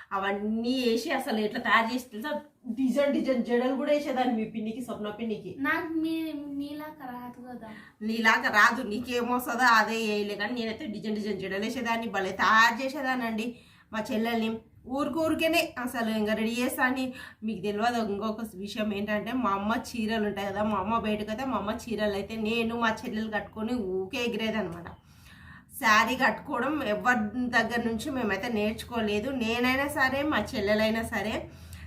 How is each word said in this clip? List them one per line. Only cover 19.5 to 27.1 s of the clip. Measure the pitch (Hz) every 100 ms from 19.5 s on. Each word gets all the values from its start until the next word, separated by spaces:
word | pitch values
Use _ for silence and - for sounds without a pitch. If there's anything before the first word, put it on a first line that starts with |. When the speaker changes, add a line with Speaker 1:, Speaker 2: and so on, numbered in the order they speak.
| 196 208 247
Speaker 1:
చీరలు | - 226 214 226 208
ఉంటాయి | 196 196
కదా, | 202
మా | 214 196
అమ్మ | 202 233
బయటకు | 214 208 214
అయితే | 220 269
మా | 208
అమ్మ | 202
చీరలు | 240 233 208 214
అయితే | 202 202 226
నేను | 214 233 226 233
మా | 226 220 208
చెల్లెలు | 214 220
కట్టుకొని | 208 202 214 226
ఊకే | 247 185 190 190 262
ఎగిరేదన్నమాట. | 240 214 220 214 180 170 170 - - - - - - - - -
శారీ | 220 214 240 247
కట్టుకోవడం | 240 - - 240 269 302
ఎవరి | 214 190 247